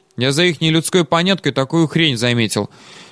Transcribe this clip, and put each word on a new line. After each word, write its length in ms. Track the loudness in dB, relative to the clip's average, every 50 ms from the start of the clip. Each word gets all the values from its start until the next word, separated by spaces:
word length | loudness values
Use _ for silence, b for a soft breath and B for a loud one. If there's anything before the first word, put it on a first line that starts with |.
| _ _ _
я 160 | -4 -2 -2 0
за 100 | 2 0
ихней 280 | 0 0 0 -2 0
людской 340 | 0 0 -2 0 0 0 0
поняткой 480 | 2 0 0 0 0 -2 0 -2 -2 -2
такую 340 | -2 -4 0 0 0 0
хрень 300 | 2 2 0 0 0 0
заметил. 520 | 0 0 0 2 2 0 0 0 -2 -4 -4 B B B B B B B B